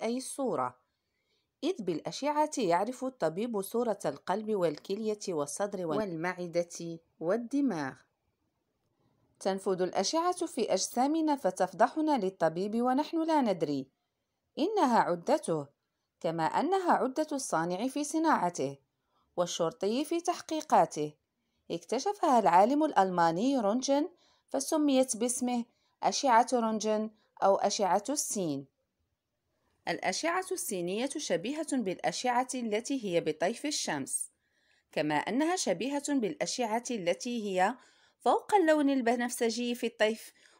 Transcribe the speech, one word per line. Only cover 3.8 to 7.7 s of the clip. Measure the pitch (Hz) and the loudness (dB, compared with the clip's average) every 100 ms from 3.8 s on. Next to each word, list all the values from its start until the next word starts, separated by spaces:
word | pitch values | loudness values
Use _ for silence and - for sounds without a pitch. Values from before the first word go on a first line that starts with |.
| 233 196 | -2 -2
القلب | 165 139 - 202 214 | -4 -4 -4 -4 -2
والكلية | 208 170 147 - 202 214 214 - | 0 0 -2 -6 -4 -4 -4 -4
والصدر | 160 143 - 202 196 170 | -4 -4 -4 -4 -4 -2
والمعدة | 151 208 160 175 175 180 170 175 - 170 165 _ _ | -2 -2 -4 -4 -6 -4 -2 -2 -6 -10 -10 _ _
والدماغ. | 160 226 240 277 277 | -2 -2 0 0 0